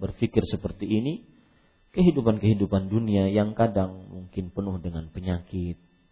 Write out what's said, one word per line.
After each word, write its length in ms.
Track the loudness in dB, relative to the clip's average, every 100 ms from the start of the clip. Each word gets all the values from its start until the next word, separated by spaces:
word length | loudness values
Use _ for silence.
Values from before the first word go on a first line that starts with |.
berpikir 480 | -8 -4 0 0 0
seperti 400 | -4 -6 -8 -2
ini, 400 | 0 0 -6 -12 _ _ _ _ _ _
kehidupan-kehidupan 960 | 4 4 6 2 4 4 4 2 0 0
dunia 400 | -2 2 2 4
yang 240 | 2 0
kadang 560 | 0 0 2 -2 -4 -14
mungkin 400 | -14 -10 -8 -6
penuh 320 | -6 -4 -4
dengan 320 | -6 -8 -10
penyakit, 640 | -8 -4 -4 -4 -6 -4 -6 _ _ _